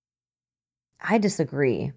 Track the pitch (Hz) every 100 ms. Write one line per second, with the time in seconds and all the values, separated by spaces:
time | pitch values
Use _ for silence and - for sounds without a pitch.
0 | _ _ _ _ _ _ _ _ _ -
1 | - 220 202 - 151 - 139 92 127